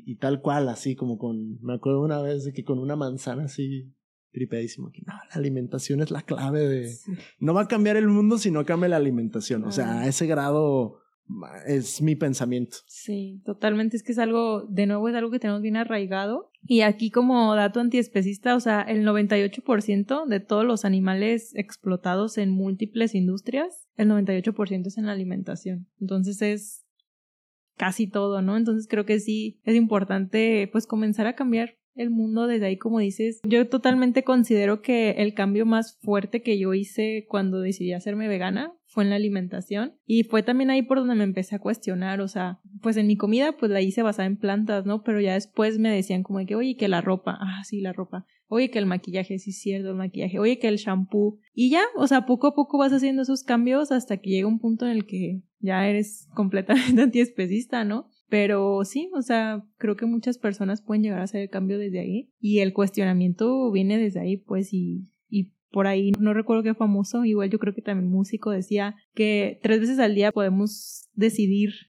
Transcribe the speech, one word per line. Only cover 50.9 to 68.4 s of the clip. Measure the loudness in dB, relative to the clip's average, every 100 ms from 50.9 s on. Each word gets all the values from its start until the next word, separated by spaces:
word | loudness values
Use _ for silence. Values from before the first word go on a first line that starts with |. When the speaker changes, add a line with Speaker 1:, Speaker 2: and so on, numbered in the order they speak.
| -2 0 0 0 -2 _
Speaker 2:
Y | 0 2
ya, | 4 2 2
o | 2
sea, | 4 2
poco | 2 4
a |
poco | 4 4 2
vas | 4
haciendo | 4 2 0
esos | 0 -2
cambios | 2 2 4 2 2
hasta | 0 0 -4
que | 0
llega | 0 2
un | 0
punto | 0 0 0
en |
el | -2 -2
que | -4 -4 -6 -10 _
ya | -2 0 2
eres | 0 -2 -8 -8
completamente | -2 0 0 2 2 6 6
<laughs> |
antiespecista, | 6 4 2 0 -2 -2 -2 -2
¿no? | -2 -4 -6 _ _
Pero | 2 4 2 2 0
sí, | -2 -4 -4
o | -4
sea, | 0 0 0 -6 -10 _
creo | -4 -2
que | -2
muchas | 0 -2 -2
personas | -4 -2 -2 -4
pueden | -2 0
llegar | 0 -2
a |
hacer | -4 -6
el | -6
cambio | -4 -2 -2
desde | -4 -4
ahí. | -4 -6 -6 _
Y | 0 2
el | 2
cuestionamiento | 2 0 2 2 2 2 2 0 2 2
viene | 2 2 2
desde | 0 -2
ahí, | -4 -4
pues, | -4 -4 -2
y, | -2 -2 -4 -10 _ _
y | -2 -2 _ _
por | -2 0
ahí, | 2 2 2
no | 2
recuerdo | 0 0 0
qué | 0
famoso, | 0 2 2 0 0 0
igual | 2 0
yo | 0
creo | -2
que | -4
también | -4 -2 0
músico, | 0 0 -2